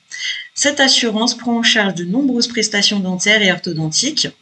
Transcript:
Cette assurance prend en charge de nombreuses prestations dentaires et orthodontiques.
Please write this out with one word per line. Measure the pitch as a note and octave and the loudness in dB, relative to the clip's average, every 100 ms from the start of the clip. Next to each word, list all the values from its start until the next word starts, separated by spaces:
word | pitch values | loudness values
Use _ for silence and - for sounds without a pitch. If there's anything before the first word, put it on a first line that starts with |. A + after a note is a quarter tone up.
| - - - - - | -18 -10 -8 -8 -10
Cette | - C#4 D4 | -2 0 2
assurance | C4+ - A#3 G#3+ A#3 - | 4 4 2 0 0 -2
prend | A#3+ A#3 | -2 0
en | |
charge | A#3 A3+ G3 E3+ | 2 2 0 -2
de | |
nombreuses | F3 A#3 C#4 A#3+ A#3 | -2 0 2 0 -2
prestations | A3+ G#3 G3+ G3 G#3 | -2 -2 0 0 0
dentaires | F#3 F3+ G#3 G#3+ | -2 -2 2 2
et | G3 | 2
orthodontiques. | F3 F#3 D#3+ D#3 - C4 D4+ - - | 0 -2 -4 -2 -2 -2 -2 -4 -6